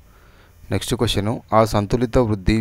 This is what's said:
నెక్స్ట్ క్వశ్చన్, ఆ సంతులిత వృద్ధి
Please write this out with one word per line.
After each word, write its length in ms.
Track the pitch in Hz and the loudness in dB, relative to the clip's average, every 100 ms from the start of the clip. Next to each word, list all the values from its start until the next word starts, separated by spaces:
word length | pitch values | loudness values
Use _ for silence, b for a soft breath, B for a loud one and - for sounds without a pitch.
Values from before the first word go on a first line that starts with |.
| - b b b b b - | -20 b b b b b -6
నెక్స్ట్ 240 | 95 - | -6 -4
క్వశ్చన్, 600 | 127 113 104 101 135 - | -2 -2 -2 -4 -6 0
ఆ 100 | 110 | 2
సంతులిత 540 | 110 107 101 117 117 131 | 4 0 0 -2 0 0
వృద్ధి 380 | 113 101 92 110 | 0 0 0 0